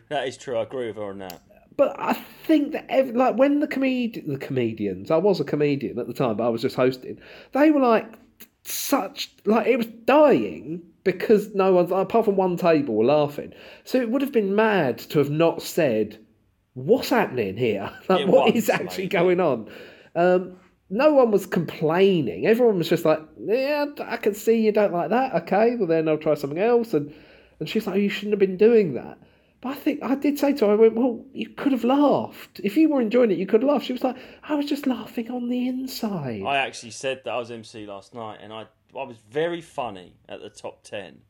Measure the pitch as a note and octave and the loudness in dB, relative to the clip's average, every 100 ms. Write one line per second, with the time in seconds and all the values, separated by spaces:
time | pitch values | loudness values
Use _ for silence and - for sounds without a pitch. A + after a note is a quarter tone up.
0 | - D3 B2+ B2 - A#2 G#2 C3 A#2 G#2 | -8 -6 -6 -8 -6 -4 -4 -6 -8 -8
1 | G#2 G2 F#2 E2+ _ _ _ - C#4 - | -10 -10 -14 -16 _ _ _ 0 0 -2
2 | - A#3+ - - - D#4 C4+ - - C4 | -4 -4 -8 -8 0 2 2 -6 -2 0
3 | C4 A#3 B3+ G#3 C#4+ D4 D4 C4+ C4+ B3+ | 0 0 0 2 2 2 -2 -2 -2 -2
4 | A#3 - D3+ C3+ - C3 A#2 G#2+ G2+ F#2 | -4 -6 -8 -8 -4 -2 -2 -2 -6 -4
5 | G2 D#3+ G3+ E3+ C3+ D3+ D3 C#3 G#2 A2 | -2 0 2 0 -2 0 0 0 -4 -6
6 | - - C3 G#2 A#2+ A#2 B2+ - C3 C3 | -6 -2 -2 0 -2 0 -2 0 0 0
7 | - A2 - - - C4 D#4 D4 B3 A3 | -10 -16 -18 -20 -6 2 4 4 4 2
8 | - - _ - - _ - - - C4 | 0 -16 _ -20 -20 _ -12 -8 -2 -2
9 | F#3+ - - _ G3 A3+ - B3+ A3+ - | -2 -10 -14 _ 0 2 2 0 -2 -4
10 | - C#4+ D4 D#3+ G2+ D#2+ A#2+ E3+ - _ | 4 6 8 6 2 -8 -10 -12 -12 _
11 | F#3+ F#3 - G#3 G#3 G3 F#3+ F3+ F3 F#3+ | -2 0 4 4 2 0 4 4 4 0
12 | F#3 A3+ G#3+ F#3+ F#3 F3 F3 D#3 B2+ G#2+ | 0 0 2 2 0 2 2 2 2 2
13 | A#2+ D3+ D3 - - - - - - B3+ | 4 4 0 -4 -14 -16 -20 -20 -4 -2
14 | A#3 C4 C4+ A#3+ F#3+ G3+ A3 G3 C3+ A2 | 0 -2 0 0 0 2 2 2 0 -2
15 | - D#3 C#3+ D3+ E3 D#3 - - D3 A2 | -2 0 0 2 2 0 -4 0 0 0
16 | G#2+ - - _ _ _ _ B2+ C#3 C4 | -2 -8 -20 _ _ _ _ -6 0 0
17 | - B3 E3+ B2+ G2 G2 A#2+ G2+ G2 - | 2 0 0 -2 -4 -2 -2 -2 -6 -8
18 | - F#3+ F#3+ - A3+ A3+ - F3+ F3 - | 0 0 4 4 4 2 0 -2 -4 -8
19 | F#3+ F#3 F3+ F3+ E3+ A#2+ G#2 - - - | -2 2 2 4 2 0 -6 -18 -20 -20
20 | - E3 F3+ F#3 F#3 - _ _ - G3 | -8 0 2 2 0 -14 _ _ -8 2
21 | D4+ C#4 A#3 G3 - F#3+ D3+ - D3+ E3+ | 4 6 4 2 0 -4 -4 -2 0 4
22 | G3 F3+ A#2 E2+ D#3 A3+ A#3+ F#3+ D#3 D#3+ | 4 4 0 -2 2 4 4 2 0 2
23 | D#3 D#3 - - C3 B3 C4+ D4 D4 D4 | 2 0 -2 -12 -4 -2 0 -2 -4 -8
24 | G#3 - A3 G3+ - A3+ A3 G#3+ G3+ F3 | -8 -4 -4 -2 0 2 2 2 2 0
25 | D#3 A3+ C4 E3+ - F#3+ A#3 A#3+ F3 D#3+ | -2 -2 0 -4 0 2 2 0 0 0
26 | D#3+ D#3 D#3 D3 C#3+ D#3 A3+ A#3+ A3+ D3+ | 0 0 0 -2 -2 -2 2 2 0 -2
27 | C#3+ - - - _ - D#3 A3 G#3 F#3 | -4 -14 -20 -20 _ -12 -6 -4 -2 0
28 | G3+ - G#3 G#3 F#3+ F3+ G#3+ A#3 F3+ A#2 | -2 -2 -4 0 0 4 6 6 4 -2
29 | - - _ _ _ _ B3 C#4+ D#4 - | -10 -18 _ _ _ _ -12 -6 -4 -2
30 | A3 C#4 D4 C#4+ C#4+ C#4 G#3 G#3 A3+ A3+ | -2 0 0 0 0 2 4 6 4 4
31 | B3+ A3 - - A3 - D4 B3+ A#3 C#4+ | -2 -2 -12 -12 -12 -4 -2 0 2 4
32 | C#4 D#3 G#2+ - - - G3+ D#4 D#4 C#4 | 4 2 -2 -12 -20 -8 -2 2 2 2
33 | A3 A#3+ A#3 E3+ F#3+ A3 C4 C4+ - B3+ | 2 2 2 0 0 2 2 0 -2 -4
34 | C4 A#3 - - - D4 C#4+ C#4+ C4 A3+ | -4 -6 -16 -16 -6 -4 -4 -4 -4 -4
35 | G#3+ - A3+ B3 A#3+ B3 B3+ B3+ C4 - | -8 -10 -8 -8 -6 -4 -4 -6 -8 -6
36 | A3+ F#3 C3+ G#2+ G#2+ C#3 A#2+ - A#2 A2 | -6 -4 -6 -6 -4 -2 -4 -8 -16 -8
37 | C3+ C3 A#2 A#2 A#2 A#2 A2 A2+ G#2 G2 | -8 -6 -6 -6 -8 -12 -16 -16 -14 -14
38 | - B2 A2 G2+ G#2 A2 G#2+ _ _ B2 | -16 -14 -14 -14 -16 -16 -18 _ _ -14
39 | C3+ A2+ G#2 C#3 E3 F3 D#3 - A#2+ F#2+ | -14 -16 _ -4 -4 -6 -12 -10 -10 -10
40 | F2 _ - G2+ G#2 - - - - G#2+ | -20 _ -18 -16 -16 -16 -16 -16 -16 -14
41 | F2 A#1 | -14 -20